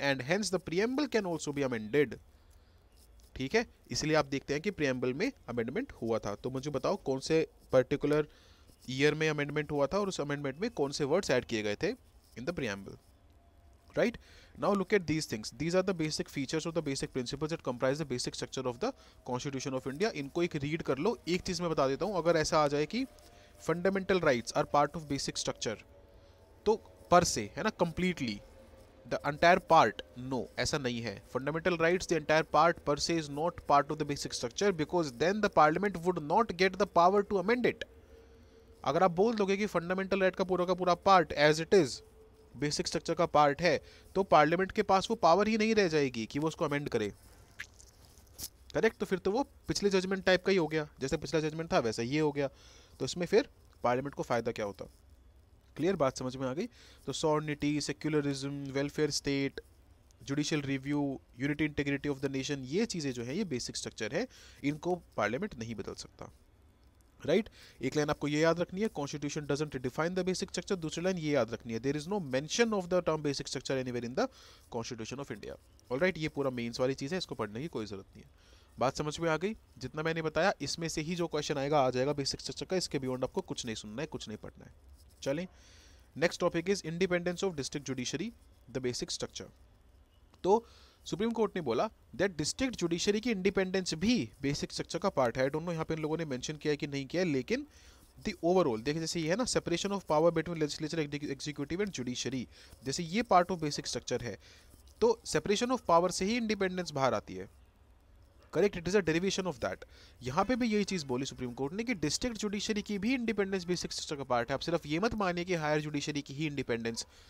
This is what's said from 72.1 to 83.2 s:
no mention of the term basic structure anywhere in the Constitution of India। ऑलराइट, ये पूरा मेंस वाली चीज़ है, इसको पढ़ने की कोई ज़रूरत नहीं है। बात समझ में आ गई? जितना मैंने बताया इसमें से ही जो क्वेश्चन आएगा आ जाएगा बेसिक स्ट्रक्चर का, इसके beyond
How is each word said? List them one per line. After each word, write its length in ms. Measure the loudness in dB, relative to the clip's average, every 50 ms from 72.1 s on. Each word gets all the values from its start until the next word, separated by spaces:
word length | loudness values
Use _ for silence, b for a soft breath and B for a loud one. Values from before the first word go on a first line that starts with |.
no 80 | -4 -4 -4 -2 -2
mention 380 | -2 -2 -2 0 2 2 2 2 -2
of 100 | -2 0
the 80 | 0 0 2 0
term 180 | -2 0 0
basic 240 | -2 -2 -4 -6 -8
structure 240 | -8 -8 -4 -2 -2 -2
anywhere 260 | -2 -2 -4 -4 -4 -4
in 60 | -2 -2
the 60 | -2 -2 B B B B B B B B -8
Constitution 460 | -8 -6 -6 -8 -8 -8 -10 -8 -10 -8
of 80 | -10 -10
India। 240 | -10 -10 -14 -14 -14 -18 -20 -20 -18 _ -6
ऑलराइट, 260 | -2 0 0 0 0 0
ये 100 | -4 -4
पूरा 220 | -2 -2 -2 -2
मेंस 300 | -2 -2 -4 -4 -2 0
वाली 140 | 0 0 0
चीज़ 200 | -2 -4 -4 -4
है, 40 | -4
इसको 160 | -6 -6 -6
पढ़ने 260 | -6 -6 -6 -6 -8
की 80 | -8 -6
कोई 180 | -6 -6 -6
ज़रूरत 300 | -6 -8 -12 -14 -16 -20
नहीं 80 | -20 -20
है। 60 | -20 _ b b b b b b b b 0
बात 180 | 0 0 0
समझ 220 | -2 -4 -4 -4 -2
में 80 | -2 0
आ 60 | 0
गई? 180 | 0 -2 -4 -6 -6 _ _ -18 -14
जितना 240 | -12 -10 -8 -4
मैंने 200 | -2 -2 -2 -2
बताया 300 | -2 -2 0 2 2 2 2 0
इसमें 280 | -4 -6 -6 -6 -6 -4
से 120 | -4 -4
ही 140 | -4 -4 -2
जो 120 | -2 -2 -2
क्वेश्चन 300 | -2 -4 -2 -2 -2 -2
आएगा 220 | 0 2 4 4
आ 100 | 4 4
जाएगा 220 | 4 2 0 0
बेसिक 280 | 0 -2 -2 -4 -4 -6
स्ट्रक्चर 260 | -8 -10 -10 -10 -6
का, 100 | -2 -2
इसके 220 | -2 -2 -2 -4 -4
beyond 260 | -2 -2 -4 -2